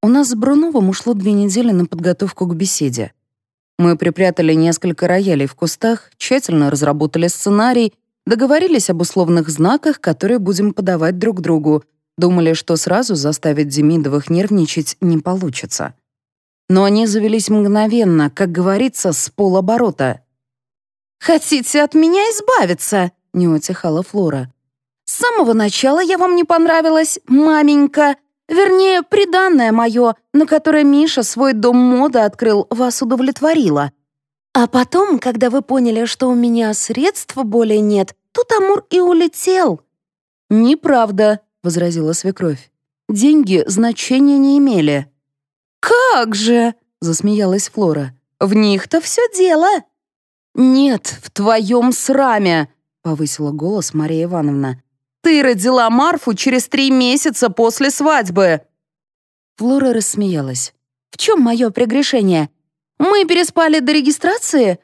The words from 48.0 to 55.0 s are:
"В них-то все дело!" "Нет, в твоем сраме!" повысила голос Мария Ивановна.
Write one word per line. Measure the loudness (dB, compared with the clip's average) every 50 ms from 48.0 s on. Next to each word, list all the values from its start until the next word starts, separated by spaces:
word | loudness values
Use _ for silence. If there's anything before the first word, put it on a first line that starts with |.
| -4 -8 -12 _ _ _ _ _
"В | -2 0 2
них-то | 2 2 2 0 -2 -2 -2 -2 -2
все | -2 -2 -2 -2 -2 -2 0
дело!" | 0 2 2 4 2 2 2 0 0 -4 _ _ _ _ _ _ _ _ _ _ _ _ _ _
"Нет, | 2 2 4 4 4 4 2 0 -2 _ -10 -14 -14
в | -18 -14
твоем | _ -2 0 2 2 2 2 0 0 2 2 0
сраме!" | 0 -2 -2 -2 0 2 2 2 0 0 0 0 0 0 -2 -4 _ _ _ _ _ _
повысила | _ -6 -4 -4 -4 -6 -6 -6 -6 -6
голос | -6 -6 -6 -4 -4 -4 -6 -4 -4
Мария | -4 -4 -2 -2 -4 -4
Ивановна. | -4 -4 -4 -2 -2 -2 -2 -4 -4 -6 -10 _ _ _ _